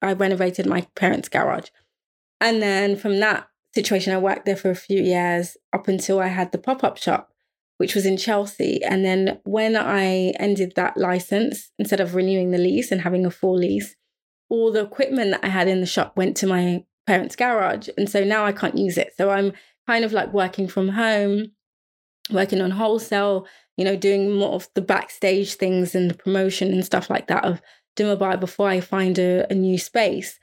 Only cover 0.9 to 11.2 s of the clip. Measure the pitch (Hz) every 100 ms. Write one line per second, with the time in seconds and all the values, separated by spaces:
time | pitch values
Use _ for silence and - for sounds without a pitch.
0.9 | - 185 - - - - - - _ _
1.9 | _ _ _ _ - 226 226 208 196 202
2.9 | 196 208 196 214 196 - _ _ - 208
3.9 | 190 190 190 190 - - 190 190 180 -
4.9 | 196 180 180 175 175 175 - - 202 -
5.9 | 190 - 190 185 185 180 180 254 262 208
6.9 | - - - - _ _ _ _ - 185
7.9 | 202 190 190 233 208 202 - - - -
8.9 | 190 190 190 190 - - 214 220 220 -
9.9 | 202 190 185 185 - 202 196 180 - 180
10.9 | - 180 180